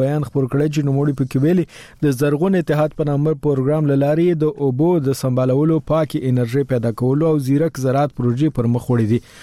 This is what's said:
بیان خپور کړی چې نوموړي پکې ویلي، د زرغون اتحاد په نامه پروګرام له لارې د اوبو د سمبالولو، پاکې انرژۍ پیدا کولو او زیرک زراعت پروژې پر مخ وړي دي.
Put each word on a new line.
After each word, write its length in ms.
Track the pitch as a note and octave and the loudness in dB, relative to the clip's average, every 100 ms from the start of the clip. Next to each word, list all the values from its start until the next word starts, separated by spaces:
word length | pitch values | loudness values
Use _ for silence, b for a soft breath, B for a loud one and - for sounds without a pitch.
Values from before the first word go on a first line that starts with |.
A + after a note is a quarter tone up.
بیان 240 | C3+ D3+ C#3 | 0 0 -2
خپور 200 | C#3 C3 | -2 -2
کړی 160 | C#3+ D#3 D3+ | 0 0 0
چې 140 | C#3+ | 0
نوموړي 240 | C3+ D3 C#3 | 0 0 -2
پکې 160 | C3 C3+ D3 | -2 0 2
ویلي، 180 | F#3 D#3 B B B | 2 -2 B B B
د 160 | D3 B2 | -2 0
زرغون 380 | D3 C#3+ F#3 F#3+ | 0 0 0 0
اتحاد 360 | D#3 D3+ D3+ - | 0 0 0 -2
په 100 | D3 | -2
نامه 240 | C#3+ D3+ D3 D3+ | 0 0 0 0
پروګرام 420 | C3+ C3 D#3 D3+ | 0 0 0 2
له 60 | C#3 | 2
لارې 400 | C#3+ D#3 F3+ E3 D#3 | 2 2 2 2 0
د 220 | D3 C#3 | 0 -2
اوبو 240 | B2+ E3 F3 C3+ | 0 2 2 0
د 120 | C3 | -2
سمبالولو، 580 | C3+ B2+ C3 C3 D#3 D#3+ - | -2 0 2 2 2 0 0
پاکې 240 | D#3 D3+ D3+ C3 | -2 -2 -2 0
انرژۍ 140 | B2 A#2 C3+ C3 | 0 0 -2 0
پیدا 220 | B2+ A#2 G#2+ | -2 -2 -2
کولو 280 | B2 C#3 D#3+ | 0 2 2
او 100 | D#3 C3 | 0 0
زیرک 340 | C#3+ D#3+ C#3 C3 | 0 0 -2 -2
زراعت 280 | C3+ D3 - | 0 -2 -2
پروژې 400 | B2 A#2+ D#3 B2+ | -2 0 0 0
پر 100 | A#2 | 0
مخ 120 | A#2 - | -2 0
وړي 180 | A#2+ A2 | 0 2
دي. 60 | A#2+ B B | 0 B B